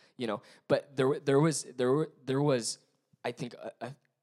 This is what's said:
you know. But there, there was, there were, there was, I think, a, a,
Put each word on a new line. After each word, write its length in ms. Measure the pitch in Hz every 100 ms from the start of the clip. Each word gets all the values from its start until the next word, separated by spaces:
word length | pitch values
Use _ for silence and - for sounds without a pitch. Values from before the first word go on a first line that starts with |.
| _ -
you 120 | 120
know. 140 | 107 - - _
But 280 | 139 - 131
there, 220 | 131 147
there 220 | 139 139
was, 260 | 160 143 - 127
there 140 | 127
were, 200 | 139 156 -
there 160 | 127 135
was, 380 | 147 127 110 - _ _ _ _
I 80 | 123
think, 220 | 120 123
a, 320 | 117 110 - 123
a, 80 | 143 _ _